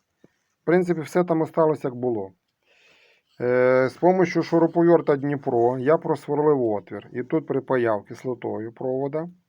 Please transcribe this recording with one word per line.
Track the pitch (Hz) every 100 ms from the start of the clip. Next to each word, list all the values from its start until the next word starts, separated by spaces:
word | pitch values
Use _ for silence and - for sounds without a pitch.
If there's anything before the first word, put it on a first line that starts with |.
| _ _ _ _ _ _
В | -
принципі, | 180 180 160
все | 143 180
там | 175 160
осталось, | 156 170 156 147
як | 139 123
було. | 123 110 95 _ _ _ _ _ _ _ _ _ _ -
Е, | 123 123 127 131 127
з | -
помощью | 170 190 180 170
шуруповерта | 160 170 165 170 170 165 143 143
Дніпро | 143 143 139 120 120 131
я | 127 165
просверлив | 160 151 - 147 151 143
отвір. | 117 104 92 101 -
І | 120
тут | 123 160 147
припаяв | 135 127 131 117 104
кислотою | - 117 131 117 113 104 113
провода. | 120 131 131 139 151 175 180